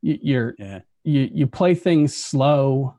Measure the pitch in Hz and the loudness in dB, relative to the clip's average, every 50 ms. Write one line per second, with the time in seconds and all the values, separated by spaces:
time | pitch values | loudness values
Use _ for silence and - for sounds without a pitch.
0 | - 160 147 - - 139 135 123 113 123 - - 101 98 98 92 - _ _ _ | -4 -4 -4 -2 -2 0 0 0 0 -2 -6 -10 -16 -14 -14 -16 -18 _ _ _
1 | - 160 147 135 131 - - 156 143 123 - - 185 185 175 175 - 185 170 151 | -4 -2 0 0 0 0 0 -2 -2 -2 0 0 2 2 2 2 2 2 2 4
2 | 147 139 - - - - - 135 135 143 147 139 139 135 131 135 135 131 - | 2 2 -2 -6 -10 -4 -2 0 2 2 2 2 2 0 0 -2 -2 -4 -8